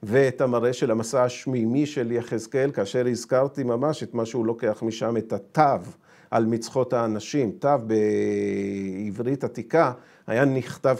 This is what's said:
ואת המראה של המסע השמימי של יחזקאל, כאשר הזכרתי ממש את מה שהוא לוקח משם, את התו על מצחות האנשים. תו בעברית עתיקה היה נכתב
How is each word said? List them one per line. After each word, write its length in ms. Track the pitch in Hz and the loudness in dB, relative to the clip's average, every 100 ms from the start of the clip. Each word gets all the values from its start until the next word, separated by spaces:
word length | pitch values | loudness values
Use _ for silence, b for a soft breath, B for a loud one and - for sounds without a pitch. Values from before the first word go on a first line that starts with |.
ואת 380 | 104 131 135 131 | 0 4 4 2
המראה 320 | 135 120 120 | 2 2 2
של 180 | 123 135 | 2 0
המסע 340 | 113 113 135 | 0 2 2
השמימי 600 | 123 127 - 127 113 135 147 | 2 0 -4 0 0 0 0
של 260 | 143 117 | -2 -2
יחזקאל, 580 | 117 113 113 - 135 143 | -2 -2 -6 -2 0 0
כאשר 360 | 135 98 127 123 | 0 -2 0 0
הזכרתי 580 | 117 - 131 135 143 | -2 0 2 2 0
ממש 380 | 123 117 147 151 | -2 0 0 -2
את 120 | 120 | -4
מה 120 | 117 113 | -4 -2
שהוא 200 | 127 113 | 0 -2
לוקח 360 | 113 113 107 | 0 -2 -2
משם, 340 | 113 110 113 117 | -4 -2 -2 -2
את 160 | - | -2
התו 580 | 101 - - 147 107 87 - b b b | -6 -4 2 4 2 -4 -18 b b b
על 160 | 117 113 | 0 2
מצחות 460 | 117 - 135 123 | 0 -2 -2 0
האנשים. 600 | 123 113 107 - 147 113 90 | 0 0 -2 -2 -2 -2 0
תו 100 | 139 143 113 | 0 0 2
בעברית 1600 | 110 107 104 104 101 101 98 98 98 98 92 104 101 120 139 | 2 2 2 0 0 -2 -2 -4 -4 -6 -6 -6 -4 -4 -2
עתיקה 480 | 117 - - 160 143 123 B B - | -4 -8 -2 2 2 0 B B -2
היה 180 | 110 | 2
נכתב 520 | 139 131 120 - 135 | 2 2 -4 -2 0